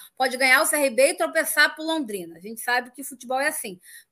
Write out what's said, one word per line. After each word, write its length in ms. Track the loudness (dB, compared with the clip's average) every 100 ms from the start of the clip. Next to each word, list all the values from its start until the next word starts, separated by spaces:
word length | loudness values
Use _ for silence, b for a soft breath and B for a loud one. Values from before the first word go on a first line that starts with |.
| B -2
pode 180 | -2 2
ganhar 260 | 4 6
o 40 | 4
C 100 | 2
R 140 | 2
B 220 | 4 4
e 60 | 4
tropeçar 560 | -2 0 0 2 2
pro 120 | 2 -4
Londrina. 500 | -4 -4 -8 -10 -14
A 60 |
gente 180 | -14 -8
sabe 320 | -2 -2 -2
que 100 | -10
futebol 380 | -16 -14 -6 -2
é 80 | -2
assim, 320 | -4 -10 -14 B B B